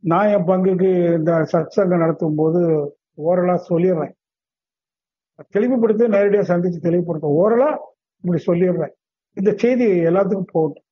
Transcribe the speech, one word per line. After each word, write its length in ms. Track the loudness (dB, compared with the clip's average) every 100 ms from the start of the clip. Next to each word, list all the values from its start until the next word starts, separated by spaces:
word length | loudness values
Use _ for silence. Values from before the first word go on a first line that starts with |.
நான் 260 | 0 0 2
என் 160 | 0
பங்குக்கு 680 | 0 0 0 0 0 2 0
இந்த 180 | 0 0 0 0
சத்சங்கம் 460 | -2 -2 -2 0 2
நடத்தும் 360 | 0 -2 -4
போது 260 | 0 0 0 0 0 -4 -10 _ -8
ஓரலா 400 | -2 0 0 -2 -2
சொல்லிடுறேன், 440 | 0 0 0 -4 -10 _ _ _ _ _ _ _ _ _ _ _ _ -6
தெளிவுபடுத்த, 600 | -2 0 0 0 2 2
நேரடியா 320 | 2 2 2
சந்திச்சு 400 | 0 0 -2 -2
தெளிவுபடுத்த, 480 | -2 -2 -2 -4 -2
ஓரலா 680 | 2 2 2 0 -2 -10 _ _ _
இப்படி 160 | -4 -4 -2
சொல்லிடுறேன். 480 | 0 0 0 -6 _ _ _ _ -4
இந்த 140 | -2 0
செய்தி 240 | 0 2 2 2 2
எல்லாத்துக்கும் 440 | 2 0 -2 -4
போகட்டும். 320 | -2 -2 -4 _